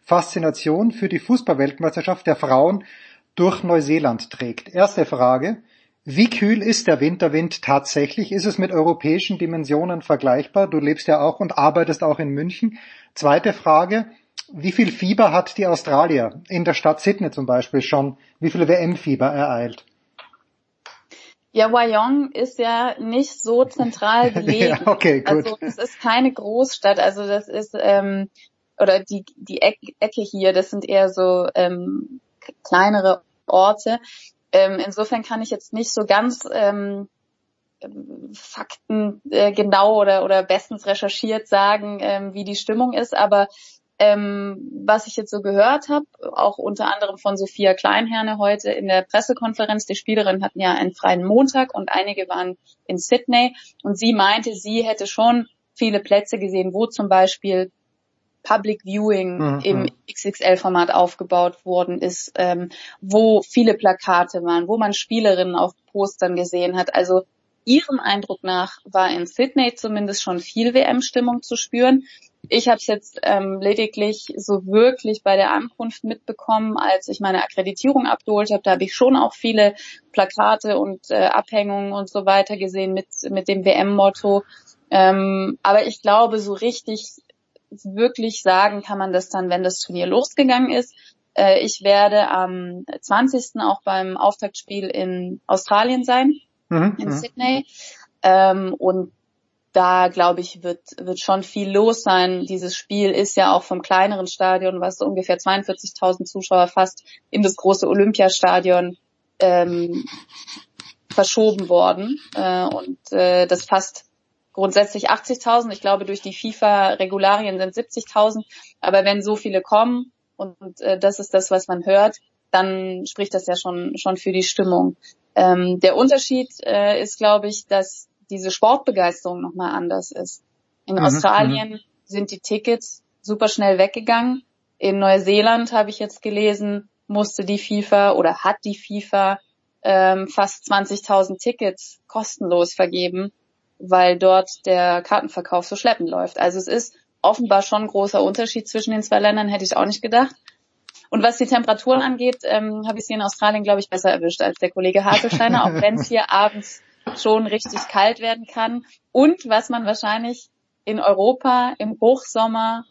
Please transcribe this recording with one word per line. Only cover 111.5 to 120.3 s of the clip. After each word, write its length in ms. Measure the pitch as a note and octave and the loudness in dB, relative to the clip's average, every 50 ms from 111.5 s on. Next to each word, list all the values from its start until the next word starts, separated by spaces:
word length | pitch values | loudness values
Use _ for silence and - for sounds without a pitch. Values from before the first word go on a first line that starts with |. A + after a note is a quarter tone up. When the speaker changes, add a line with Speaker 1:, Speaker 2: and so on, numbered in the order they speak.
| G3+ G3 F#3 F3 | 2 0 0 2
Speaker 2:
worden. 500 | F3 F3 F3+ F#3 F3+ F3+ G3+ A#3 C#4+ D4+ - - - | 2 4 4 4 2 0 -4 -6 -8 -8 -10 -10 -8
Äh, 300 | G3+ F#3+ F#3 F#3 F3+ F#3 | -4 -4 -2 -2 -2 -2
und, 460 | F#3+ - F#3+ - F3+ F3+ - _ - | -4 -6 -6 -8 -12 -14 -14 _ -4
äh, 340 | G3 F#3+ F3+ F3+ F3+ F3+ F3+ | -2 0 2 4 4 4 2
das 200 | F3+ - - - | 2 0 -2 0
fasst 400 | - G3 F#3+ F#3+ - - - - _ _ _ _ _ _ _ _ _ | 0 0 0 0 -4 -10 -20 -20 _ _ _ _ _ _ _ _ _
grundsätzlich 600 | _ G3 G3 F#3+ F#3 G3 G#3 G3+ - G#3 - - | _ -4 -2 2 2 2 2 2 -2 -4 -2 0
achtzigtausend. 600 | G#3+ G#3 - - B3+ B3 - A#3+ A#3 A#3+ A#3 A3+ | 0 -2 -2 -6 -8 -4 0 0 2 2 0 -2
Ich 100 | G3 G3 | -8 -6
glaube, 240 | - G3 G3 F#3+ G3+ | -2 0 0 0 -2
durch 160 | G3 G3+ G3 - | -6 -10 -10 -10
die 100 | G3 F#3 | -12 -12
fifa-Regularien 1300 | - - A3+ G#3+ - A3 G#3 G#3 G3+ G3 F#3+ - - F#3+ F#3 G3 G3 G3 G3 G3+ G#3 A3 G3+ F#3+ F#3 | -10 -10 -10 -4 0 2 2 4 4 2 2 0 -2 -4 -4 -2 0 2 2 2 2 0 -4 -4 -4
sind 160 | F#3+ F#3+ - | -6 -6 -6
siebzigtausend. 680 | A3+ A#3+ - - A#3+ - - - G#3+ G#3+ A3 A3 A3 G#3+ - - - - - _ _ | -8 -10 -8 -10 -12 -12 -2 0 2 2 2 0 -4 -10 -12 -18 -20 -20 -20 _ _
Aber 240 | - F#3 F#3+ G3 F#3+ | -2 2 2 4 4
wenn 160 | G3 G3+ G#3 | 2 0 -2
so 140 | F#3+ G#3 G#3+ | -2 -4 -4
viele 260 | G#3+ - G#3+ F#3+ F#3 | -4 -4 -4 -4 -4
kommen, 500 | F#3 - G#3+ G#3 A#3 B3 B3 B3 B3 - _ _ _ _ | 0 2 2 2 4 2 0 -4 -6 -10 _ _ _ _